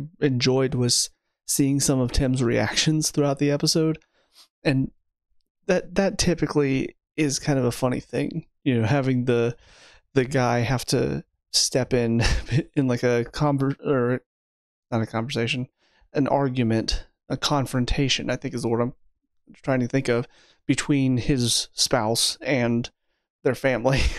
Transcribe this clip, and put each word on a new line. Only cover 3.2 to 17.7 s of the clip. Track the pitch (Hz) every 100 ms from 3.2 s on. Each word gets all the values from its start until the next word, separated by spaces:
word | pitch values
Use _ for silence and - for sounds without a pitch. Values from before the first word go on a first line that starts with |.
| 143 139
the | 143
episode, | 143 156 165 160 156 _ _ _ _ - _
and | - 135 135 - _ _ _ _ _ _ -
that, | 180 -
that | 180 190 -
typically | - 165 151 151 139 131 - - _ -
is | 151 139
kind | - 139
of |
a | 123
funny | - 127 127
thing, | - 123 147 165 - _
you | 147 120
know, | 107
having | 143 131 127
the, | 123 120 117 120 _ - - - _
the | 135
guy | 127 135 123 120
have | 113 127 -
to | 127 135 143 - _ _
step | - - 135 123
in | 123 117 117 107 - -
<laughs> | 123 -
in, | - 131
like, | 120
a | 123 120 117
conver-, | - 151 139 135 139
or | - 135 120 127 - _ _ _ _ _ _
not | 117
a | 110
conversation, | 113 117 113 117 127 127 _ _ _ _
an | - 135
argument, | 139 139 127 117 113 - - - _ _
a | 135
confrontation, | - 147 123